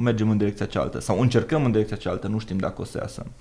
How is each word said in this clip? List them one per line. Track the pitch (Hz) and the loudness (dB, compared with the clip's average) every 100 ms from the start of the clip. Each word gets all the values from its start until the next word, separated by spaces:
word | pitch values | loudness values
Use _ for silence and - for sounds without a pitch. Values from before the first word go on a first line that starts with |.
mergem | 120 113 110 | 0 2 4
în | 104 | 4
direcția | 101 104 101 | 2 0 -4
cealaltă | 98 - - | -2 -2 -4
sau | - 98 | -2 2
încercăm | 127 120 110 156 | 4 4 2 2
în | 131 | 2
direcția | 110 107 107 | 2 0 -2
cealaltă, | 90 92 101 | -4 -4 -2
nu | 110 | -4
știm | - 95 | -2 -2
dacă | 92 98 | -2 -4
o | |
să | 98 - | -8 -6
iasă.” | - - - - | -8 -10 -14 -10